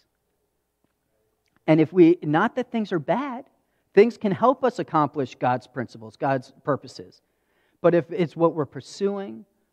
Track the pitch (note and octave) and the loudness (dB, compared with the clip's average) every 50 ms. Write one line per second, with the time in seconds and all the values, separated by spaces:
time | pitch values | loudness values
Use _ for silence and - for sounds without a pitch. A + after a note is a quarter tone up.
0 | _ _ _ _ _ _ _ _ _ _ _ _ _ _ _ _ _ _ _ _ | _ _ _ _ _ _ _ _ _ _ _ _ _ _ _ _ _ _ _ _
1 | _ _ _ _ _ _ _ _ _ _ _ _ _ - D#3 D#3+ D#3 - F#3 F#3+ | _ _ _ _ _ _ _ _ _ _ _ _ _ 2 2 2 2 2 4 6
2 | E3+ D#3+ F3+ - - D3+ D3 E3 G#3 A#3 - B3+ A#3+ - - A3+ G#3+ - G3 E3 | 6 6 6 2 0 -2 0 0 0 -2 -2 -6 -8 -6 -6 -6 -4 -4 -4 -4
3 | C3+ - E3+ A#3 C#4+ C#4+ A#3+ - - _ _ _ _ _ _ _ _ _ - G3 | -2 -2 -4 -4 -4 -8 -10 -14 -16 _ _ _ _ _ _ _ _ _ 4 4
4 | G3+ A#3+ A3 - - G3+ F3+ - A3 B3 C#4 - - B3 - - E3 - - D#3 | 4 4 2 -4 -4 -4 -2 0 2 0 2 2 0 -4 -2 -4 -6 -2 0 0
5 | D3+ C#3 - D3+ C3 A#2+ - - D3 B2+ B2+ B2 - - - C3+ A#2 - - A2+ | 0 0 -2 -6 -6 -6 -6 -4 -2 -2 -2 -2 -6 -10 -10 -10 -10 -10 -12 -20
6 | A2+ A2 - - E3 C#3 C3+ C3 B2 - _ _ - D#3 C#3 A#2+ - A#2+ - - | -20 -20 -12 -6 -4 -2 -2 -4 -6 -10 _ _ -6 -6 -6 -6 -6 -12 -20 -20
7 | F2+ F#2 _ _ _ _ _ _ _ _ _ _ _ _ _ _ - E3+ E3+ F3 | -20 -20 _ _ _ _ _ _ _ _ _ _ _ _ _ _ 0 2 2 2
8 | - - F3 F#3 F3 D3+ - D#3+ E3+ E3 D#3 E3 C#3+ - - C#3 - - - - | 0 -2 -4 -4 -4 -4 -2 0 0 0 0 -2 -6 -8 -8 -16 -18 -16 -8 -6
9 | G3 G3 G3+ G3+ G3 G#3 A3 A3+ G#3 _ _ _ _ _ | -4 -4 -4 -6 -10 -12 -14 -18 -20 _ _ _ _ _